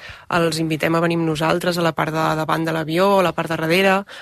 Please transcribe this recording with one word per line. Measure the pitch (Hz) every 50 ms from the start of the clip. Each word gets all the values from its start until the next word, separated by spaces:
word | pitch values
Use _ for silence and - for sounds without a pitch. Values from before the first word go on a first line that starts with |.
| - - - - - -
els | - 175 170 165 156 160
invitem | 165 156 160 151 165 165 165
a | 165
venir | 170 170 170 170
amb | 165
nosaltres | 160 156 147 160 160 165 175 170 180 165
a | 175 170
la | 165 156
part | - 151 156 156
de | 160 160 156 156
davant | 156 156 151 160 160 165
de | 160 160
l'avió, | 165 156 151 160 175 190 202 202 190
a | 180
la | 165 160
part | - 165 160
de | 165
darrere, | 160 160 160 170 185 196 196 190 196 202 - - -